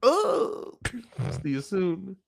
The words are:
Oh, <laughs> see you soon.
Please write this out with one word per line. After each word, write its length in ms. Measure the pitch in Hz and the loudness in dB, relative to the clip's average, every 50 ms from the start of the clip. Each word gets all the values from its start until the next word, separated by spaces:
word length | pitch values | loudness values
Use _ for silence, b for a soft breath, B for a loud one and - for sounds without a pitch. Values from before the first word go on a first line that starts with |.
Oh, 680 | - 240 294 392 427 - - - - - - - - - - - - | 6 6 6 6 4 2 2 2 0 0 -2 -6 -10 -12 -14 -6 -8
<laughs> 580 | - - 247 226 - - - 123 120 127 127 | -6 -6 -6 -16 -16 -8 -4 -4 -4 -4 -4
see 80 | 151 156 | -2 -2
you 100 | 139 135 | -2 -2
soon. 560 | 139 - - 196 185 180 170 165 190 190 190 190 _ | -4 -2 -2 0 2 2 0 -2 -4 -12 -14 -14 _